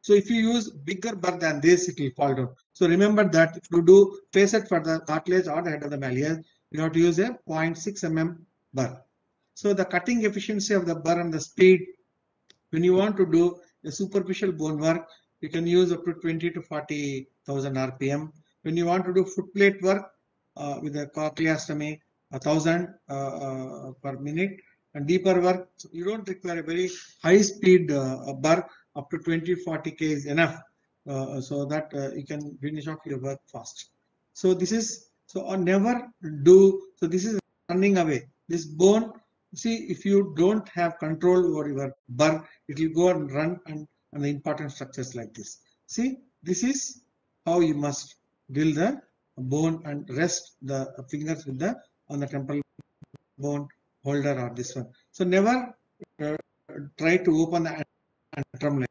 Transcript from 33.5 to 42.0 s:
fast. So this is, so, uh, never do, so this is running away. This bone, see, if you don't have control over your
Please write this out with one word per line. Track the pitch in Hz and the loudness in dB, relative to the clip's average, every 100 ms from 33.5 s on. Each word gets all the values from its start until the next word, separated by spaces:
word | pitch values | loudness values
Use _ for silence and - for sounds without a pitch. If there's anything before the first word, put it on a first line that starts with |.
fast. | 120 113 - - _ _ _ _ | -18 -18 -20 -20 _ _ _ _
So | - 185 | -2 0
this | 180 185 | 2 0
is, | 226 220 - _ _ | -2 -4 -10 _ _
so, | _ 190 190 | _ -10 -6
uh, | |
never | 190 175 196 220 240 - _ 160 151 | -2 2 2 2 -2 -6 _ -12 2
do, | 151 190 196 190 - _ | 10 10 10 6 -8 _
so | 165 | -2
this | 180 | -2
is | 208 208 _ _ - | -2 -4 _ _ -4
running | 180 202 185 | 2 4 4
away. | 160 131 - _ - | 2 -2 -6 _ -6
This | 165 | -6
bone, | 156 151 190 214 226 - _ _ _ | -6 4 6 6 0 -12 _ _ _
see, | - 226 226 - | -8 -4 -4 -6
if | 180 | -6
you | 196 196 185 147 | 2 2 2 2
don't | 180 214 - | 2 2 -4
have | 175 170 165 | -4 -4 -2
control | 156 160 175 185 170 156 | -6 0 2 4 2 -2
over | 147 | -4
your | 135 135 - | -6 -6 -10